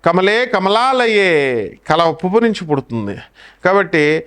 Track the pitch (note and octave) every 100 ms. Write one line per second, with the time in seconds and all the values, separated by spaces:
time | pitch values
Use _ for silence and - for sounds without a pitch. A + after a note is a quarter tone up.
0 | E3 F3 F#3+ A3 B3 G#3+ F#3+ G#3+ B3+ C4
1 | A#3 G#3+ F#3+ D#3 C3+ A#2+ G2+ - - D#3
2 | E3 D#3 F3+ G#3+ A#3 G3+ E3 C#3+ - A#2
3 | G2+ G2 - _ - _ F3+ G3 F3+ E3
4 | D3 D#3